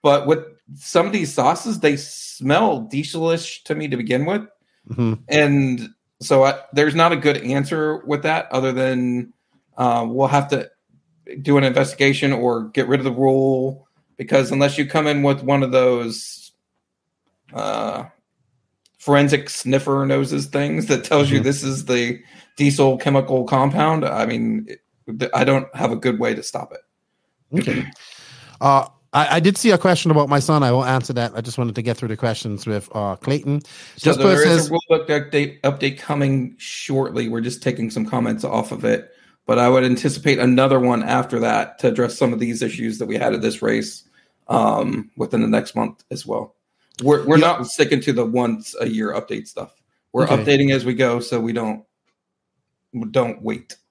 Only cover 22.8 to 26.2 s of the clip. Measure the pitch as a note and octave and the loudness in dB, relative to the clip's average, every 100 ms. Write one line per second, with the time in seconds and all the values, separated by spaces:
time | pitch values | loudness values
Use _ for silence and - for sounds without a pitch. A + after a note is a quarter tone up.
22.8 | C3+ B2+ D3 C#3 C3+ C3 B2 C3+ C#3 C#3 | 4 4 2 2 2 -2 2 2 2 2
23.8 | D3+ D#3+ C#3 A2 A2 A#2 A2+ A2 G#2+ G#2+ | 2 2 -2 -2 -2 -2 -2 -4 -6 -16
24.8 | _ _ - A2 B2+ B2 C3 C3+ C3 - | _ _ -14 -6 -2 2 4 2 0 -4
25.8 | A#2+ A2+ B2+ A2 | -4 0 -2 0